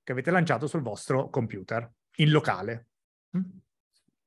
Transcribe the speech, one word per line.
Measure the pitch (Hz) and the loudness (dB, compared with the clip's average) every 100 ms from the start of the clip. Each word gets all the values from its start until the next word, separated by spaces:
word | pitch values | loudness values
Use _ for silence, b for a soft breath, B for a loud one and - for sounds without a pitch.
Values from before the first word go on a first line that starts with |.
che | - | -8
avete | 127 170 | -4 0
lanciato | 180 156 120 147 | 2 4 2 0
sul | 165 | -4
vostro | 120 104 - 135 - | -4 -6 -2 -2 0
computer, | 139 113 107 95 113 117 _ _ - | -2 -2 -4 -6 -6 -6 _ _ 2
in | 151 | 6
locale. | 151 147 92 101 117 - _ _ _ _ 180 | 6 4 -2 -4 -8 -12 _ _ _ _ -6
Mm? | 185 - _ _ _ _ _ _ | -6 -8 _ _ _ _ _ _